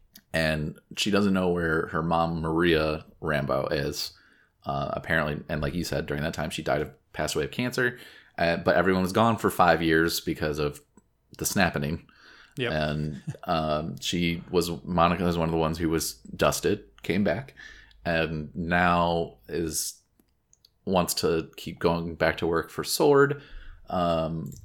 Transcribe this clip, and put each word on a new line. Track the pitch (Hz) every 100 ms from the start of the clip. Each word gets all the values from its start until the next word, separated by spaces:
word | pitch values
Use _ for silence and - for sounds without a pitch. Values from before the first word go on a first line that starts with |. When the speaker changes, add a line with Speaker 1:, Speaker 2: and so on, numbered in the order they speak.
| _ - _
Speaker 1:
and | 80 80 78 76 - _ -
she | 107
doesn't | 98 101
know | 95 92
where | 87 82 80 -
her | 82
mom, | 82 82 82 82
Maria | 80 80 87 80 78 78 - -
Rambeau, | 82 73 67 65 -
is, | 78 71 73 - - _ _ _ _ -
uh, | 69 71
apparently. | - - 80 76 73 -
And | 80
like | 73 85
you |
said, | 80 71 78
during | 73
that | 78
time, | 82 78
she | -
died | 78 71
of, | 76 - _
passed | - 78 -
away | 98
of |
cancer. | - 123 120 123 120 - - - -
Uh, | 85 87
but | - 87
everyone | 90 92
was | 92
gone | 101 117 110
for | 101
five | - 87 80
years | 82 80 82 -
because | - 76 78 76
of | 73 - _ _ _ _ _ -
the | -
snapping. | 107 87 73 73 85 - _ - - - -
Speaker 2:
Yep. | 120
Speaker 1:
And, | 78 76 76 76 73 - -
um, | - 82 78 76 80 -
she | - 87 87 85 -
was, | 90 85 85 -
Monica | 87 85 92
was | 87 85
one | 82
of |
the | 82
ones | 80 80
who | 82
was | 80 - - - -
dusted, | 76 - 85 104 - _
came | - 90
back, | 95 76 - - - - - - 87
and | 82 80 80 76 -
now | 82 87 90 87 85 85 82 - -
is, | 80 80 73 - - _ _ _ _ _ _ _ _ -
wants | 92 85 -
to | 80 82 - -
keep | - -
going | 85 85 85 82
back | 80 80
to | 82
work | 82 78
for | -
Sword, | - - 151 143 139 139 - - - - -
um, | 90 87 82 80 82 - -